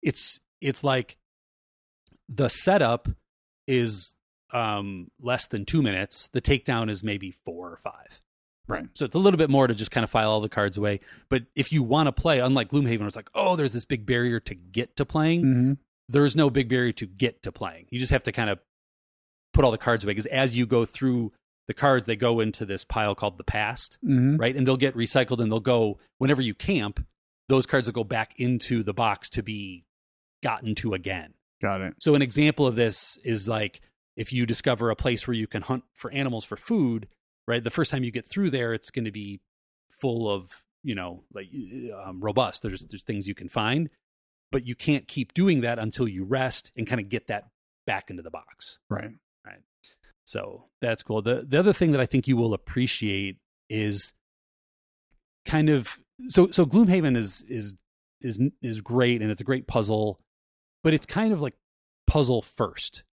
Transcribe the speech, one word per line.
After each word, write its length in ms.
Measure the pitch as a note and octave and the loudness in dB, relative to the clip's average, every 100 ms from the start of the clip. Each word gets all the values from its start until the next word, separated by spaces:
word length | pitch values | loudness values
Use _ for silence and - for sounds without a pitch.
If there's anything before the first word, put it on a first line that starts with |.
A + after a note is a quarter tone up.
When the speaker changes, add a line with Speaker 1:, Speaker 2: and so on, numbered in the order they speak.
Speaker 1:
it's, 400 | D#3+ - - - _ _ | -2 -2 -4 -8 _ _
it's 240 | C#3 C3 | -6 -2
like 320 | C#3+ C3 - - _ _ _ _ _ _ _ _ _ _ _ | 0 0 -2 -12 _ _ _ _ _ _ _ _ _ _ _
the 200 | G#2+ B2+ | 0 0
setup 600 | - - G3 C3 A#2 - - _ _ _ _ - | 2 4 4 4 2 -2 -8 _ _ _ _ -2
is, 480 | B2+ A#2 G2+ F2 - _ _ _ | 0 0 -4 -10 -14 _ _ _
um, 580 | B2 A2 G#2 G2 F#2+ F2+ _ | -4 -2 -4 -6 -10 -14 _
less 280 | B2 B2 - | -4 -2 -2
than 160 | A2+ | -6
two 180 | G2+ E3 | -2 0
minutes. 460 | C3 F#2+ G2+ - - | 2 0 -4 -8 -6
The 120 | C3 | -2
takedown 480 | - C#3 - A#2+ A2+ | 2 2 2 -2 -2
is 140 | G2+ | -4
maybe 300 | G#2 G2+ F#2+ F2 | -4 -6 -8 -14
four 260 | - E2+ F2 | -14 -12 -14
or 60 | E2 | -12
five. 460 | - - - - _ _ _ _ - | -14 -14 -20 -20 _ _ _ _ -10
Speaker 2:
Right. 180 | - - | -8 -8
Speaker 1:
So 100 | - | -6
it's 100 | C#3+ | -4
a 40 | E3 | 4
little 180 | F#3+ F3+ | 4 6
bit 100 | D#3 | 6
more 160 | C#3 C3 | 6 6
to 80 | |
just 160 | A2 G#2+ | 4 -2
kind 120 | - | -2
of 60 | A2 | 0
file 200 | A#2 G#2+ | 2 2
all 100 | G#2+ | 2
the 80 | G#2+ | 0
cards 280 | - G#2 F#2+ | 0 0 0
away. 240 | G#2 G2+ - - _ | -2 -2 -8 -20 _
But 160 | C3 A#2 | -2 -2
if 180 | - C3+ | -4 0
you 100 | D#3 | 0
wanna 300 | A#2+ C#3+ D3+ | 2 4 2
play, 280 | - E3+ C#3+ | 2 2 4
unlike 300 | B2+ C3+ A2 | 4 2 2
Gloomhaven, 280 | C#3+ C3+ A2+ | 2 2 0
where 80 | G#2 | -2
it's 100 | G#2 | -8
like, 140 | - | -10
"Oh, 200 | - F#3 F3+ | 0 2 2
there's 160 | C#3 | 2
this 120 | A2+ | -2
big 200 | - B2+ G#2+ | -4 -6 0
barrier 340 | B2 A#2+ A#2 | 2 2 0
to 140 | - | -4
get 420 | F#2 F2+ F#2+ A#2+ - | -16 -8 -4 -4 -4
to 80 | |
playing," 380 | C#3+ D#3+ D#3 E3+ | -2 2 2 4
Speaker 2:
Mm-hmm. 280 | C3+ B2+ B2+ C#3 _ _ _ | 4 4 4 2 _ _ _
Speaker 1:
there's 260 | B2+ C#3+ C#3+ | 4 4 6
no 140 | D3 | 4
big 180 | B2 B2 | 4 2
barrier 240 | B2+ B2 | 2 0
to 140 | A2 G2+ | -2 -8
get 360 | F#2+ B2 - | -2 -2 -2
to 80 | - | -12
playing. 340 | - - E2 - | -8 -10 -10 -12
You 80 | A#2+ | -6
just 120 | B2+ | 0
have 120 | C3+ | 0
to 80 | - | 0
kind 180 | A2 A2 | -2 -2
of 80 | G2 _ _ _ _ _ _ _ _ _ | -2 _ _ _ _ _ _ _ _ _
put 120 | - | 4
all 60 | C3+ | 4
the 80 | A2 | 4
cards 260 | - A#2 | 0 0
away, 100 | G2+ | 0
'cause 120 | G#2 G#2+ | -4 -2
as 300 | C3 C3+ A#2 | 0 0 2
you 100 | A#2+ | 2
go 180 | A#2+ | 2
through 480 | A2+ - C3 B2 A2+ _ _ _ - | 2 -2 -2 0 -2 _ _ _ -14
the 60 | |
cards, 320 | A2 C#3+ C3 A#2 | 0 2 2 2
they 100 | A2 | 0
go 240 | A#2+ A#2 | 2 2
into 240 | A2 - | 0 -2
this 200 | G#2 G2 | -6 -8
pile 300 | - - G#2 | -6 -2 -2
called 240 | G2+ G#2 F2+ | 0 -4 -6
the 60 | |
past, 540 | - G#2+ G#2+ A#2+ - - | -6 -4 -4 -6 -10 -8
Speaker 2:
Mm-hmm. 320 | A#3+ C3+ B2+ D3+ | 0 2 4 2
Speaker 1:
right? 180 | A#2 | 0
And 120 | C3+ B2+ | 2 2
they'll 100 | C3 | 2
get 180 | C3+ A#2+ | 2 0
recycled, 440 | A#2 C#3 B2 B2 | 0 2 0 0
and 100 | A2+ | 0
they'll 80 | A2 | 0
go, 380 | A2 A#2+ A2 G2+ _ _ | 2 2 2 -2 _ _
whenever 220 | C3+ C#3+ | 2 2
you 120 | B2 | 2
camp, 500 | G2+ - F#3+ G#2 - - _ _ _ _ | -4 -2 -2 -2 -6 -10 _ _ _ _
those 180 | C3 B2 | 2 4
cards 220 | C#3 A#2 | 0 0
will 40 | |
go 120 | A#2+ | -4
back 300 | G#2+ A#2 A2 - | -4 -4 -4 -4
into 440 | B2 B2 - A#2+ | -2 -2 0 -2
the 100 | G#2 | -2
box 340 | G2+ A2+ G2+ - | 0 0 0 -6
to 120 | - | -8
be 420 | G#2 G#2+ G2 F#2 _ _ _ _ _ _ | -6 -8 -10 -16 _ _ _ _ _ _
gotten 320 | C3 A2 A2+ G#2+ | -6 -4 -4 -4
to 180 | A#2 | -2
again. 400 | F#2+ F2+ F#2 - _ _ _ | -4 -4 -8 -10 _ _ _
Speaker 2:
Got 180 | F#2+ G2 | -4 -4
it. 140 | F#2+ - | -6 -4
Speaker 1:
So 140 | - | 2
an 80 | D3 | 4
example 440 | C3+ C#3 D3+ - C3+ | 2 2 2 4 2
of 100 | A2+ | 2
this 420 | A#2 G2+ - - | 0 0 -8 -8
is, 240 | - A2 G2 | -4 -4 -2
like, 320 | A2 G#2 - _ _ _ - | -4 -4 -8 _ _ _ -12
if 160 | A2 | -6
you 140 | B2+ A#2+ | -2 -2
discover 440 | A#2 - A#2 A#2 | 0 0 0 0
a 60 | A2 | 0
place 300 | C3+ A#2 - | 0 -2 -2
where 80 | |
you 120 | A#2 G#2+ | -4 -4
can 160 | A2 | -6
hunt 220 | - C3 - | -4 -4 -6
for 160 | _ - | _ -8
animals 320 | C#3 C3+ A#2 | -4 -4 -4
for 120 | - G#2+ | -8 -12
food, 520 | - A3+ C3+ A2+ G#2+ _ _ _ - | -2 0 2 0 -6 _ _ _ -4
right? 160 | A#2 | -4
The 80 | A#2 | -2
first 200 | - D#3+ | -2 -2
time 140 | C#3 | 0
you 60 | B2 | -4
get 160 | A2+ - | -6 -8
through 240 | - G3 | -2 0
there, 240 | C3+ A#2 | 0 -2
it's 160 | A2+ - | -4 -6
gonna 220 | - A2+ | -6 -6
be 280 | G#2 G2+ G2 _ _ _ _ _ | -6 -12 -12 _ _ _ _ _
full 400 | - C#3 A#2 A2 | -6 -2 -2 -2
of, 200 | G2+ F#2 - _ _ | -4 -6 -20 _ _
you 120 | C#3+ | -8
know, 300 | G2+ F2+ F2 _ | -6 -8 -12 _
like, 160 | G2+ F#2+ | -16 -14
y-, 380 | C3+ G2 B2 A#2+ | -14 -12 -12 -14
y-, 0 | |
um, 300 | G2 F#2+ F#2 | -14 -14 -6
robust. 420 | G#2 G#2+ A#2 - | -2 0 0 -4
There's, 240 | A2 F#2+ - | -8 -10 -12
there's 160 | G2+ | -18
things 240 | - G#2 G2 | -8 -8 -6
you 80 | |
can 140 | G2 E2+ | -10 -8
find, 400 | - A2 C3+ E3 _ _ _ _ _ _ | -4 0 0 -2 _ _ _ _ _ _
but 140 | C#3 A#2+ | -6 -6
you 80 | |
can't 320 | A#2+ - C#3+ - | -6 0 -2 -2
keep 260 | - B2+ | -8 -6
doing 280 | - G3 D#3+ | 2 4 4
that 160 | A#2 A#2 | 2 -2
until 280 | A2 - A#2+ | -4 -2 -4
you 160 | F#2 | -4
rest 480 | F#2+ C3+ C3 - - - | -4 -2 -2 -4 -10 -10
and 100 | A2 | -4
kinda 160 | B2 | -4
get 260 | G2+ A#2 - | -2 -6 -6
that 200 | G#2+ - _ _ _ - | -8 -8 _ _ _ -6
back 240 | G2 - | -6 -6
into 120 | F2+ | -14
the 80 | E2 | -14
box. 480 | F2+ - _ - - _ | -16 -18 _ -18 -18 _
Speaker 2:
Right. 200 | G2+ G#2+ A2+ _ _ | -8 -8 -14 _ _
Speaker 1:
Right. 160 | - - _ _ - _ _ _ | -20 -20 _ _ -20 _ _ _
So 400 | - - G2 F#2+ _ _ | -12 -10 -10 -14 _ _
that's 220 | B2 A2+ | -4 -4
cool. 200 | - A2 | -2 -2
The, 220 | G#2 B2+ C3+ | 0 -2 2
the 120 | C#3+ | 4
other 140 | F#3 | 4
thing 200 | F#3+ E3+ | 4 4
that 80 | C#3+ | 4
I 60 | B2+ | 2
think 200 | C3 B2 | 2 2
you 100 | B2 | 2
will 160 | A#2 | 2
appreciate 840 | G#2 - - B2 - G#2+ G2 G2 F#2+ _ _ _ | -2 -4 -2 -2 -2 -4 -4 -6 -10 _ _ _
is 420 | A2 G#2+ G2+ - _ _ _ _ _ _ _ _ _ _ _ _ _ | -2 -2 -2 -6 _ _ _ _ _ _ _ _ _ _ _ _ _
kind 240 | - D#3 D3+ | -2 2 4
of, 300 | D3 A2+ - _ _ B3+ | 4 0 -12 _ _ 0
so, 220 | - F3 | 4 4
so 160 | - D#3+ | 4 4
Gloomhaven 500 | F3+ A3 F#3 D3+ B2 | 6 6 4 2 0
is, 280 | G#2 - - | -2 -8 -10
is, 260 | A#2+ G#2 G2 _ _ _ _ | -10 -10 -14 _ _ _ _
is, 200 | B2+ G#2 C3+ - | -10 0 -2 -2
is 180 | B2+ A2 | -8 -8
great, 420 | G#2 A#2+ B2 A#2+ | -2 2 2 2
and 80 | G#2+ | -2
it's 100 | G#2+ | -4
a 40 | |
great 220 | A2+ C3 - | -4 -4 0
puzzle, 520 | A#2 G#2 G#2+ G#2+ G2 _ _ _ _ _ _ | -2 0 0 0 -4 _ _ _ _ _ _
but 120 | D#3+ | 2
it's 120 | D#3 - | 2 0
kind 260 | - A3 | -2 0
of, 80 | G3 | 0
like, 140 | C#3+ - _ _ _ _ - | -2 -8 _ _ _ _ 2
puzzle 360 | D#3 C3 B2 | 4 4 2
first. 600 | - - G#2 - - - _ | -2 -4 -4 -4 -12 -14 _